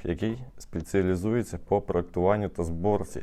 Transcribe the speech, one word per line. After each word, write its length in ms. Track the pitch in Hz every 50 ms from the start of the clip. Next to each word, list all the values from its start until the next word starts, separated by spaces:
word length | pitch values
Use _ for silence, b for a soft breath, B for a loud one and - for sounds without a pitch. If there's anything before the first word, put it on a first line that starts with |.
| -
який 380 | - 82 82 98 110 113 127 127 - - -
спеціалізується 1000 | - - - 87 80 - - 98 90 92 92 87 95 107 117 120 107 - 92 85
по 220 | - - 104 101
проектуванню 680 | 95 - 92 87 87 - - 90 90 95 104 107 104 90
та 160 | - - 85
зборці 580 | 80 80 82 90 104 104 98 87 - - -